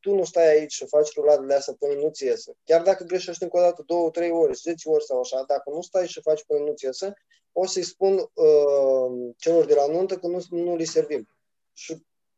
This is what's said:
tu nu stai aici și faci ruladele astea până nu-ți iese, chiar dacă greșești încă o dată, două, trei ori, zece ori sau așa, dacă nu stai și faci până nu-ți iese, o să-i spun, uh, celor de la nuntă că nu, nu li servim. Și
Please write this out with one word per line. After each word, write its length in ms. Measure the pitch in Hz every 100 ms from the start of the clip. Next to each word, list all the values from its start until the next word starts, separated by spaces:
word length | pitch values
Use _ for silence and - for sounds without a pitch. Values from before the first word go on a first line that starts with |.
tu 140 | 196
nu 100 | 196
stai 240 | 165 170 165
aici 240 | 151 151
și 140 | - 135
faci 280 | 147 151
ruladele 400 | 151 147 147 135
astea 200 | 139 139 -
până 140 | 143
nu-ți 300 | 143 156 151
iese, 280 | 131 113 - -
chiar 180 | - 165
dacă 220 | 180 185
greșești 380 | 170 180 180 170
încă 140 | 175 175
o 40 |
dată, 220 | 175 175 147
două, 240 | 175 165
trei 200 | 170 170
ori, 240 | 165 156 -
zece 320 | 165 165 160
ori 160 | 151
sau 160 | 151 127
așa, 240 | 127 131 135
dacă 240 | 139 -
nu 100 | 151
stai 240 | 175 190 175
și 120 | -
faci 240 | 156 156 -
până 180 | 151
nu-ți 200 | 147 147
iese, 280 | 131 131 196 202 _ _ _
o 140 | 170 185
să-i 160 | 185
spun, 300 | 175 - 190 190
uh, 1120 | 156 - 156 151 143 143 135 131 127 123 123 -
celor 280 | 165 170
de 100 | 147
la 120 | 143 143
nuntă 300 | 165 196 185
că 80 | 175
nu, 180 | 180 165
nu 260 | 175 175 170
li 80 |
servim. 440 | 165 160 151 139 107 _ _ _ _
Și 340 | - - 160 _ _ _